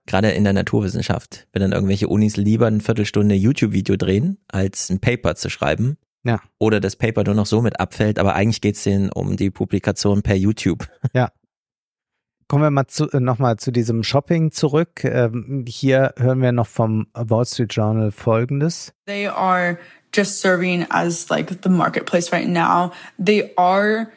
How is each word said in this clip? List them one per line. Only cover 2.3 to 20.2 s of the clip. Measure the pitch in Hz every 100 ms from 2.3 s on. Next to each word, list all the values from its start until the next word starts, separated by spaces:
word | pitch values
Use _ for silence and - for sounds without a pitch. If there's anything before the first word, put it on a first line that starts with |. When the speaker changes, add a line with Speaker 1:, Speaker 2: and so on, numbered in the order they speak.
| 101
Speaker 1:
lieber | 104 113 117
eine | 107
Viertelstunde | - 104 104 110 104
YouTube-Video | 98 107 143 110 98 - 98
drehen, | 90 98 165 196 _
als | 98 95 - -
ein | 92
Paper | - 123 85
zu | 80 -
schreiben. | - 71 78 123 151 _ _
Speaker 2:
Ja. | 123 113 - _
Speaker 1:
Oder | 107 107
das | 98 -
Paper | 113 113
nur | 101
noch | 107 101
so | 110
mit | 120 -
abfällt, | 90 - 107 107
aber | 98
eigentlich | 85 110 107
geht's | 104 101
denen | - 98 98
um | 95 95 95
die | 98
Publikation | - 92 98 - 95 101 101
per | - 98
YouTube. | 101 107 98 82 - _
<laughs> | -
Speaker 2:
Ja. | 127 123 - _ _ _ _ _ _ _ _ _ _ _
Kommen | 143
wir | 151
mal | 139 131
zu, | - 147
äh, | 139
noch | 127 120
mal | 127 110
zu | -
diesem | 120 113 113
Shopping | 107 143 - 170 156
zurück. | - 151 147 165 -
Ähm, | 127 127 117 117 120 139 120
hier | - 135 131 135 -
hören | 123 131
wir | 127
noch | 123 113
vom | - 113 110 107
Wall | - 113 113
Street | 123 - 113
Journal | - 107 110 107
Folgendes. | - - 113 123 139 156 - - _ -
Speaker 3:
They | 202 202
are | - 185 180 175 175 - - _
just | -